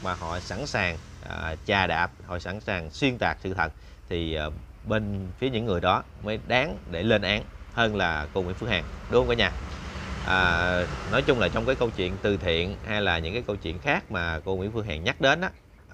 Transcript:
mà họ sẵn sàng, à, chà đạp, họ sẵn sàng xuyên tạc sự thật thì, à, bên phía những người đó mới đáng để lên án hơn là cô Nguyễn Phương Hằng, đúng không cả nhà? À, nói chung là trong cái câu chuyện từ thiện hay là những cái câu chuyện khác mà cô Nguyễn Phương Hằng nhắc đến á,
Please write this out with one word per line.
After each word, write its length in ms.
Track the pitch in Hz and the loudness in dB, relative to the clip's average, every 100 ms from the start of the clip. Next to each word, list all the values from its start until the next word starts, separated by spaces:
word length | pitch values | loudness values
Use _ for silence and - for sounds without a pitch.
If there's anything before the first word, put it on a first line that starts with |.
mà 140 | 95 | -6
họ 260 | 87 82 87 | -4 -4 -6
sẵn 260 | 87 95 143 | -6 -6 -4
sàng, 320 | 113 90 82 - - | 0 0 -2 -10 -16
à, 340 | - 82 82 80 | -10 -6 -6 -6
chà 220 | - 101 90 | 2 4 4
đạp, 260 | 80 87 - 90 | 2 0 -2 -8
họ 120 | 90 | -8
sẵn 220 | 90 104 | -6 -6
sàng 300 | 113 95 80 | -4 -4 -4
xuyên 280 | - 139 123 | -2 0 2
tạc 200 | 90 76 | 0 0
sự 140 | 95 | -4
thật 180 | 95 80 - - - - | -2 -2 -2 -18 -20 -6
thì, 260 | 90 82 | -4 -2
à, 120 | 78 76 78 - - | -2 -4 -6 -14 -14
bên 440 | 104 110 104 101 92 - | -2 -2 -2 -4 -6 -4
phía 120 | 131 | -2
những 140 | 113 | 0
người 160 | 117 90 | 0 2
đó 220 | 90 104 - - | 4 2 0 -10
mới 180 | 104 110 - | -6 -6 2
đáng 320 | 120 156 190 - | 2 2 -4 -8
để 120 | 85 | -2
lên 200 | 107 107 | 4 4
án 200 | 95 104 - - - | 4 0 -2 -14 -10
hơn 240 | - 113 104 | 2 2 4
là 300 | 90 78 76 | 2 2 -2
cô 80 | 98 | -2
Nguyễn 140 | 90 95 | -2 -4
Phương 120 | 117 | 0
Hằng, 160 | 92 73 - - | 0 -2 -8 2
đúng 100 | 117 | 4
không 80 | 123 | 6
cả 60 | |
nhà? 180 | 117 92 - - - - - - - - | 4 4 2 -8 -8 -8 -8 -8 -6 2
À, 600 | 92 90 85 90 90 85 67 95 | 4 6 4 4 2 0 -4 0
nói 120 | 113 | 0
chung 160 | 147 120 | 4 4
là 100 | 90 | 4
trong 180 | - 117 | 2 0
cái 80 | |
câu 160 | 131 120 | 2 0
chuyện 260 | 107 90 98 | 0 -2 0
từ 140 | 107 98 | 2 2
thiện 400 | 90 82 90 101 | 2 2 2 -2
hay 180 | 107 107 | -4 0
là 160 | 98 85 | 2 2
những 140 | 82 | 0
cái 100 | 113 110 | -4 -4
câu 100 | 101 | -4
chuyện 220 | 82 85 | -4 -4
khác 320 | 143 170 - | -2 -2 -2
mà 300 | 95 85 80 | -2 -2 -2
cô 120 | 92 95 | -2 -2
Nguyễn 160 | 101 | -2
Phương 140 | 113 107 | -4 -4
Hằng 180 | 78 | -2
nhắc 160 | 98 - | -2 2
đến 200 | 135 156 | 4 4
á, 100 | 190 - - - - | 0 -8 -20 -20 -18